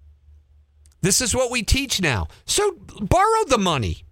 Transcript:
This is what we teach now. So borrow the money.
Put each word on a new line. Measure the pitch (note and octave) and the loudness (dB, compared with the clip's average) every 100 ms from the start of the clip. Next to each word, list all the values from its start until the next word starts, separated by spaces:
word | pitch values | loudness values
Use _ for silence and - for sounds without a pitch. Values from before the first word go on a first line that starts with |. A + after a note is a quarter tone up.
| - - _ - _ _ _ _ _ _ | -20 -20 _ -20 _ _ _ _ _ _
This | F3+ G3+ | -2 0
is | B3 A#3+ | 0 0
what | B3+ | 0
we | B3 | -2
teach | G#3 C4+ C4+ - | 0 -2 0 -2
now. | E3 A2+ D#2 - | 0 -2 -4 -10
So | - - G#4 F4+ - - | -4 0 0 -2 -14 -10
borrow | G#3+ E4 G#4 A4 G4 | 0 4 4 2 2
the | B3 | 2
money. | F#3+ D3 G2+ D2+ - | 2 0 -2 -6 -12